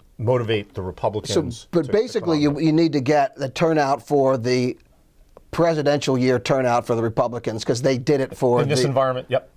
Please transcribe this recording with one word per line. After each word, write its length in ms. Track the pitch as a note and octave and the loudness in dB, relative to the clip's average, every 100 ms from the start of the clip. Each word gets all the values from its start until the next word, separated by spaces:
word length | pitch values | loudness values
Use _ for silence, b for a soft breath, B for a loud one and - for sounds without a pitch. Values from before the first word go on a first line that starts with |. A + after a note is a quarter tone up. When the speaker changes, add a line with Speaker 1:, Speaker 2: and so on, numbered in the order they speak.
| _ - | _ -6
Speaker 1:
motivate 540 | A2+ B2+ A2 A2 G2+ | -2 0 0 -4 -4
the 80 | - | -10
Republicans 760 | F#2 - A2+ G2+ - F3 C#3 A#2 | -10 -6 -4 -4 -2 -2 -4 -8
Speaker 2:
So, 80 | - | -4
but 100 | E3+ | -4
Speaker 1:
to, 60 | C3+ | 0
to 40 | |
come 80 | G#3 | 0
Speaker 2:
basically, 360 | A#3+ A3 E3+ D3+ | 0 -4 -2 0
Speaker 1:
out. 40 | |
Speaker 2:
you, 180 | D3 C#3+ | 0 2
you 120 | D#3+ | 2
need 200 | D#3 E3 | 2 2
to 80 | C#3+ | 0
get 360 | B2 D3+ C3+ - | 2 2 2 -2
the 120 | C3+ | -8
turnout 560 | - E3 D#3 C#3 C#3 - | 0 2 2 2 0 0
for 320 | D3 C3 C3 | 2 2 2
the 400 | A#2+ B2+ B2 - _ _ _ _ _ - - | 0 0 0 -4 _ _ _ _ _ -20 -8
presidential 680 | - E3 D#3 C#3+ C#3+ C#3 C3 | 0 0 2 0 0 0 0
year 200 | B2+ B2 | 2 0
turnout 480 | - C3+ B2+ A#2+ - | 0 0 2 0 0
for 80 | |
the 80 | A#2 | -2
Republicans, 600 | A2+ A2+ A#2+ A#2+ A2+ A2 | 0 0 -2 -4 -6 -4
'cause 160 | - B2 | -4 -2
they 160 | C#3+ C3 | 0 0
did 240 | D#3 C#3 | 0 0
it 160 | C3 - | -2 0
for 240 | B2+ A#2+ | 2 2
Speaker 1:
In 60 | A#2+ | 2
this 140 | C#3 | 0
Speaker 2:
the 60 | B2+ | 0
Speaker 1:
environment, 380 | C3 C3 B2+ B2+ | 0 0 -2 -4
yep. 180 | B2+ - | -4 -4